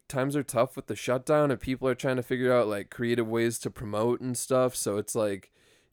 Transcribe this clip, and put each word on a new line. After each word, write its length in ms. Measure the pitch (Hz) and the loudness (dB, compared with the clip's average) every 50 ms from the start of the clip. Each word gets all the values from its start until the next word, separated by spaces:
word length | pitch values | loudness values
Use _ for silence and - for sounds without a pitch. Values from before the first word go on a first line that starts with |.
| _ - | _ -6
times 260 | - 135 131 143 139 | -4 -2 -2 0 -2
are 80 | 147 127 | -2 -4
tough 320 | - - 113 120 135 - | -2 0 0 0 0 -2
with 100 | 139 - | -12 -8
the 80 | - 107 | -8 -8
shutdown 560 | - - - 123 131 127 - 151 151 147 139 | -6 -2 -2 -2 -2 2 2 2 4 4 2
and 80 | 131 104 | 0 -2
people 280 | - 131 131 123 131 131 | -2 -6 -4 -2 0 -2
are 60 | 123 | -2
trying 220 | - - 135 127 | 0 0 -2 0
to 60 | 127 120 | -2 -2
figure 300 | - 131 123 127 127 127 | -2 -2 2 2 4 4
out, 140 | 120 110 | 4 4
like, 220 | 107 104 101 98 - | 2 0 -4 -6 -10
creative 380 | - - 120 117 120 120 117 | -6 -4 0 0 2 2 2
ways 320 | 110 113 117 117 117 113 - | 0 2 2 2 2 0 -2
to 100 | - 120 | -6 -8
promote 480 | - - 120 104 104 104 113 120 120 - | -8 -8 -8 -4 -2 0 2 2 0 0
and 160 | 127 127 123 | -2 -4 -4
stuff. 380 | - - - 131 127 131 127 - | -4 -2 0 2 2 2 2 0
So 220 | - - 117 101 | -2 -2 -2 -2
it's 180 | 104 104 - - | -2 -2 -2 -2
like, 360 | 120 107 104 101 95 - _ _ _ _ _ _ _ _ _ | 0 0 0 -2 -4 -8 _ _ _ _ _ _ _ _ _